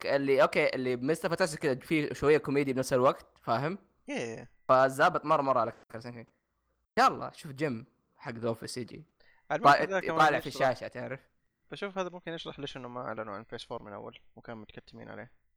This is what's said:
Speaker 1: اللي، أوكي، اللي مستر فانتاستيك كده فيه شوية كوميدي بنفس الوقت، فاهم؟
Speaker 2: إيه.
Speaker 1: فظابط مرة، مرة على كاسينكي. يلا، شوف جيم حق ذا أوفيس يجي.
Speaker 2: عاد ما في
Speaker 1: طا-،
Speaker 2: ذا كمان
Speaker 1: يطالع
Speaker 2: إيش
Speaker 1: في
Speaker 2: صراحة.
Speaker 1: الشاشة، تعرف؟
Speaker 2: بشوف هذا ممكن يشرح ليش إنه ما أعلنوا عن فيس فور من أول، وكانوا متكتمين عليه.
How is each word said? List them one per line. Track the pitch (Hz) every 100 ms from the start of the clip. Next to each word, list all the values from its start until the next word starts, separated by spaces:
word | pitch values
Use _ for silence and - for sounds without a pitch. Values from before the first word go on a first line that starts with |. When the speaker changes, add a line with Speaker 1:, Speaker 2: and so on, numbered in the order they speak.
| 92
Speaker 1:
اللي، | 139 139 131
أوكي، | 156 180 151 131
اللي | 127 123
مستر | 131 165 180
فانتاستيك | 165 180 151
كده | 156 131
فيه | - 160 147
شوية | - 139 151
كوميدي | - 139 139
بنفس | 127 131
الوقت، | 131 131 170 - _
فاهم؟ | - 117 147 196 _ _ -
Speaker 2:
إيه. | 277 117 113 123 _ -
Speaker 1:
فظابط | 131 135 131 170 151 147
مرة، | 156
مرة | 139 123
على | 113 - _
كاسينكي. | 113 120 120 110 _ _ _ _ _ _ -
يلا، | 254 127 127 -
شوف | 160
جيم | 135 151 113 123 _ _ _
حق | -
ذا | 117 117
أوفيس | 113 - 127
يجي. | 113 - - _ _ _ _
Speaker 2:
عاد | 151
ما | 233
في | 143
Speaker 1:
طا-، | 156
Speaker 2:
ذا | 190
كمان | 170 160
Speaker 1:
يطالع | 156 143
Speaker 2:
إيش |
Speaker 1:
في | 143
Speaker 2:
صراحة. | - 131
Speaker 1:
الشاشة، | 120 107
تعرف؟ | 123 120 135 _ _ _ _ _
Speaker 2:
بشوف | 147 202 190
هذا | 180
ممكن | 180 170
يشرح | 165 156 147
ليش | 139 139
إنه | 123
ما | 123
أعلنوا | 131 110 110 101
عن |
فيس | 113 117
فور | - 117
من | 107
أول، | 101 113 120 - -
وكانوا | - 110
متكتمين | 107 - - 117 110
عليه. | 107 120 _ _